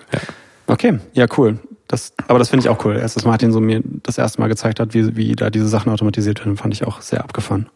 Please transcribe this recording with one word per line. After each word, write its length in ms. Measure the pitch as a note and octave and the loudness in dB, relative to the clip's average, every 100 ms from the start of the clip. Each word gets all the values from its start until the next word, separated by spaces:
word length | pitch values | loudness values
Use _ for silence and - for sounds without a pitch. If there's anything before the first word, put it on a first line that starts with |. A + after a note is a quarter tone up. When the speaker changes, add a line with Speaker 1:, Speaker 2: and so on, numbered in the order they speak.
| - | -8
Speaker 1:
Ja. 60 | - - - - _ - | -8 -8 -16 -20 _ -2
Speaker 2:
Okay, 320 | A#2 B3 C3 - | 2 2 0 0
ja, 120 | - A#2+ - | 2 2 4
cool. 220 | A#2 G#2+ - - - | 2 2 -8 -20 -6
Das, 260 | A2+ - - - | -6 -6 -6 2
aber 100 | B2 | 2
das 120 | A#2+ | 4
finde 160 | C3+ A#2+ | 2 2
ich 40 | |
auch 140 | A2 G#2+ | 0 0
cool. 120 | G#2 | -2
Erst, 180 | A#2 - | -4 -2
dass 80 | A#2 | 0
Martin 260 | A2+ A#2 | 2 2
so 80 | A2 | 2
mir 200 | A2 A2 - - | 2 0 -4 -8
das 140 | - - | -6 -2
erste 200 | A2+ - | -2 0
Mal 60 | A2 | -2
gezeigt 320 | A2 A2+ G#2+ | 0 -2 -2
hat, 140 | A2 | 0
wie, 220 | A2+ A2 A2+ | 2 2 0
wie 200 | A2+ A2 | 0 0
da 140 | G#2+ | 0
diese 180 | G#2+ G#2+ | 0 2
Sachen 240 | G#2+ A2+ | 2 0
automatisiert 480 | G#2+ G#2+ G#2 G#2 G#2 | 0 0 0 0 -2
werden, 180 | G#2 G2+ | -2 -2
fand 160 | - | -4
ich 120 | - - | -4 -6
auch 160 | - | -6
sehr 220 | - - | -6 -4
abgefahren 440 | - - - G#2 A2+ | -4 -6 -4 -4 -4